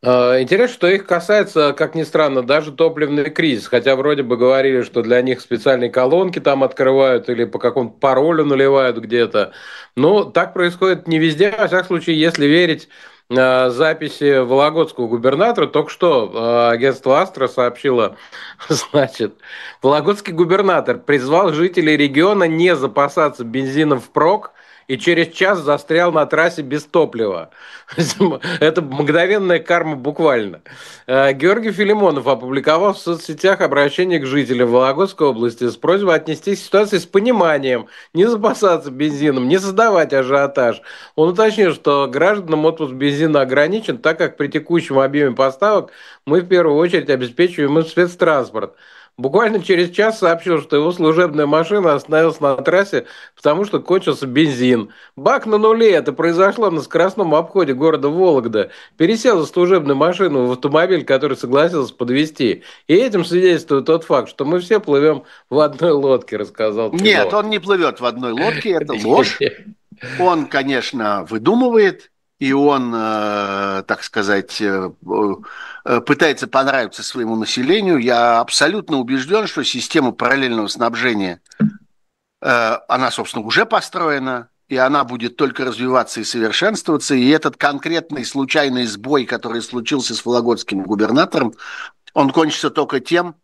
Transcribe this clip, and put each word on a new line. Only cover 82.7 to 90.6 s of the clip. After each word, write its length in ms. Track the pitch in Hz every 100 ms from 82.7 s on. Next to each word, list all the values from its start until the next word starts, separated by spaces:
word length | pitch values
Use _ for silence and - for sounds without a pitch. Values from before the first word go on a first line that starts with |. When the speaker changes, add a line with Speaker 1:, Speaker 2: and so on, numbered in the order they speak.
| 117 -
Speaker 2:
она, 220 | 127 127
собственно, 340 | - 107 123
уже 220 | 110 156 220
построена, 840 | 214 - 185 165 143 131 127 117 _ _
и 80 | 131
она 260 | 131 143
будет 340 | 123 123 120 -
только 280 | 139 120
развиваться 560 | 131 110 127 127 113 -
и 40 |
совершенствоваться. 920 | 104 120 110 - 196 214 - 151 - 135
И 120 | 123
этот 280 | 156 156 -
конкретный 680 | 143 139 160 165 165 156
случайный 600 | 170 139 135 151 143 127 120
сбой, 380 | 101 120 147
который 380 | 123 117 117 117
случился 520 | 110 123 113 147 117
с 100 | 110
вологодским 600 | 113 120 117 113